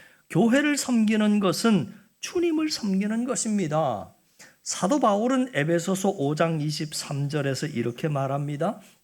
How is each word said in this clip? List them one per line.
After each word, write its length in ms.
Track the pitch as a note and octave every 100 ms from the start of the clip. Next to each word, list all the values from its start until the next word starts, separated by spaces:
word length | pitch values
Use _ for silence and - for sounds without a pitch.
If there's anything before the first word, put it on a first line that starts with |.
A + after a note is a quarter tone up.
| - _ -
교회를 480 | D#3+ A3+ C4+ D4 C#4
섬기는 640 | - A#3+ G#3+ A3 G#3 G#3
것은 540 | F#3+ D#3+ A#3 G3 B2 - _ _
주님을 500 | - F4+ E4+ D#4 D#4
섬기는 560 | - G3+ F#3+ G#3 A3+ B3+
것입니다. 880 | A#3 A3+ G#3 D#3+ D3+ D3 G#2 F#2+ _ _ - - _ -
사도 340 | - F#3 D4
바울은 520 | B3 G3+ A#3+ C4 B3+
에베소서 560 | D3 D3 E3+ E3+ F#3+ G3
오 240 | F#3 C#3
장 260 | D#3 E3 D#3+
이십삼 680 | D3+ D3 D#3 - - C#3+ C#3+
절에서 380 | D#3 C#3 C3 D3+
이렇게 400 | A#2+ A#2+ A#2+ D#3+
말합니다. 720 | C#3 C3+ C#3 C#3+ C#3+ E3+ - - _